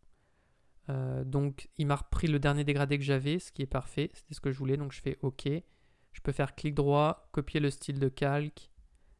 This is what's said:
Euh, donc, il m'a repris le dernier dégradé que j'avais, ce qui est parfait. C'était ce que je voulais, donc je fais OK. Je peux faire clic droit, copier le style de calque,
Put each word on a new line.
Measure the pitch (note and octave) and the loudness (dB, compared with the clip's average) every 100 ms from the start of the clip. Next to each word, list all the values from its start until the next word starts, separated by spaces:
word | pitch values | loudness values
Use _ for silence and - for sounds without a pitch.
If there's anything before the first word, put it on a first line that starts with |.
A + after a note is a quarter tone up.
| - _ _ _ _ _ _ _ - | -20 _ _ _ _ _ _ _ -6
Euh, | C3+ C3 C3 | -4 -4 -4
donc, | C3 C#3 C#3+ C3+ - - | -2 0 0 -2 -8 -2
il | C#3+ | 0
m'a | C#3+ | 0
repris | - - E3+ | -2 0 2
le | C#3+ | 4
dernier | C#3+ C#3+ | 4 2
dégradé | D3 C#3+ C#3 C#3+ | 2 2 2 2
que | |
j'avais, | C#3 C3+ C#3+ F3 | 2 2 2 -2
ce | - | -4
qui | - | -6
est | C3+ | -4
parfait. | C3 - - D3+ | -4 -2 -2 -2
C'était | - - | -4 -18
ce | D3 | -6
que | C#3 | -4
je | C3 | -2
voulais, | C3+ C#3 | 0 -2
donc | C#3+ | -2
je | - | -6
fais | C#3 - | -6 -4
OK. | B2+ - C#3 D#3 - _ _ _ _ | -4 -2 -2 -2 -6 _ _ _ _
Je | - | -8
peux | - | -4
faire | C#3 C#3 - | -2 -2 -2
clic | D3+ | -2
droit, | D3 C#3+ C#3+ D3+ - - | 2 4 4 4 0 -6
copier | - C#3 D#3 | -6 -2 0
le | C#3+ | 0
style | C3+ - C#3 | 0 -4 0
de | C3+ | 0
calque, | - C#3+ D3 D3+ - - - - _ _ | 0 0 0 -2 -8 -20 -20 -20 _ _